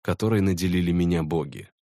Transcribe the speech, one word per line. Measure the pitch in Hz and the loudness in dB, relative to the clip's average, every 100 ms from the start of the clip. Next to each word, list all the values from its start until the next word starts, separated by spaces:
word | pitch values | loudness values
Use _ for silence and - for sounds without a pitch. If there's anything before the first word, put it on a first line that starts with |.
которой | - 90 110 107 | -4 -2 0 2
наделили | 98 87 92 90 87 | 2 0 0 0 0
меня | 87 87 87 | 2 2 0
боги. | 78 82 71 64 - _ | 0 -2 -4 -12 -18 _